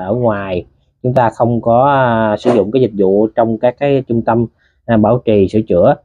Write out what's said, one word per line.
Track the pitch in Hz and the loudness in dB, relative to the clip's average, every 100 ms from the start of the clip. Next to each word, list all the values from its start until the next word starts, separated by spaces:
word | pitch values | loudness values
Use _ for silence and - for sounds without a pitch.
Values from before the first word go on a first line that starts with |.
| 92 | -4
ở | |
ngoài, | 117 120 104 98 90 - _ _ _ | -2 -2 -2 -6 -8 -8 _ _ _
chúng | 127 | -4
ta | 131 117 | 0 -2
không | - 117 117 | 0 -2 -2
có, | 117 117 135 | 0 2 2
à, | 135 127 113 110 107 | 2 0 0 0 -2
sử | 123 | 0
dụng | 120 98 | 0 0
cái | 131 | 0
dịch | 120 104 | -2 0
vụ | 95 98 110 - | 0 2 0 0
trong | 113 110 | -2 0
các | 123 120 | -2 -2
cái | 143 139 131 | -2 -2 -2
trung | 120 | -4
tâm, | 113 117 117 - _ _ - | 0 -2 -2 -8 _ _ -2
à, | 113 | 0
bảo | 104 - | 2 0
trì, | - 107 95 | 0 2 2
sửa | 107 | 0
chữa | 110 101 107 151 | 0 2 2 0